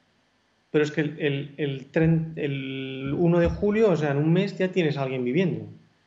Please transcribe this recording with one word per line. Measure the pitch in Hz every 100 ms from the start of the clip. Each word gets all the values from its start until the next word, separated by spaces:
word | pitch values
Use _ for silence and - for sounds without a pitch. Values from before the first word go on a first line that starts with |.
| _ _ _ _ _ _ _
pero | 151
es | 147
que | 165
el, | 151 -
el, | 151 139 143 -
el | 147 135 -
tren-, | - 160 165 160 160
el | 147 139 135 135 131 131 139 147
uno | 170 175
de | 170
julio, | 165 208 214 220
o | 175
sea, | 151
en | 139
un | 156
mes | 175 202 -
ya | 185
tienes | 185 156 139
a |
alguien | 131 131
viviendo. | 123 143 185 110 104 - _ _